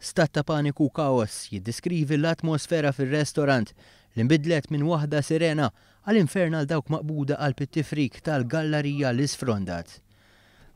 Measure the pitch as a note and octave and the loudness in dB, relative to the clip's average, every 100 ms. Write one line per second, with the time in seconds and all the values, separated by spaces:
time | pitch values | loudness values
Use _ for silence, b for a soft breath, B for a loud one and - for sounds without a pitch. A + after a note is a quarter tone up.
0 | - - D#3+ D3+ D3 D3+ D3 C#3+ D3 E3 | -4 0 2 0 -2 0 0 0 0 0
1 | C#3+ B2+ G#2+ - - G2+ G#2 - F3+ F3 | 2 2 0 -4 -10 -8 -6 -6 -2 -2
2 | C#3+ D3 E3 E3 D#3+ D3+ - E3 D3 C3+ | 0 0 0 0 0 -2 0 0 0 0
3 | C3 D3+ C#3+ - C#3+ C3 G#2 b b b | 0 0 0 2 4 4 0 b b b
4 | b A2+ A#2+ D#3+ D#3 D#3+ - D3+ D3+ E3 | b 0 4 4 4 -2 0 -2 0 0
5 | D3 D3 - D#3+ E3 D3+ B2+ b b b | 0 -2 0 2 2 2 0 b b b
6 | - A3 D#3 G3 E3+ D#3+ C#3+ E3 - D#3 | 0 4 4 2 0 0 0 -2 -2 -4
7 | D#3 D3+ C#3 C3+ C#3+ - C#3 E3 C#3+ D3+ | -2 -2 -2 0 -2 -2 -4 -4 -2 -2
8 | C3+ - - D3 A#2+ D#3+ D#3 D3+ C#3+ C#3+ | -2 -4 -4 -2 0 -2 0 0 0 0
9 | C3+ A#2+ C#3+ - C3 G#2 F#2 E2+ - - | 0 2 0 -2 -2 -2 -2 -6 -8 -18
10 | _ b b b b b b | _ b b b b b b